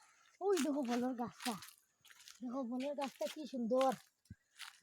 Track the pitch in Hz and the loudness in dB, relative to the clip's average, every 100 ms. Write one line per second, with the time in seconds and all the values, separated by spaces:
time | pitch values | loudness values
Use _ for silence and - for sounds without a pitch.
0 | - _ _ - 381 359 302 285 240 240 | -8 _ _ -2 2 4 4 2 2 2
1 | 247 233 220 - 247 190 - - _ _ | 0 -2 -4 -4 -4 -4 -8 -20 _ _
2 | - - - - 247 262 233 254 277 285 | -20 -20 -20 -10 -6 -4 -2 -2 -2 -2
3 | 269 - 302 302 262 262 226 254 269 214 | -4 -4 -6 -6 -6 -2 2 6 6 2
4 | - _ - - _ - - - | -6 _ -20 -20 _ -16 -16 -2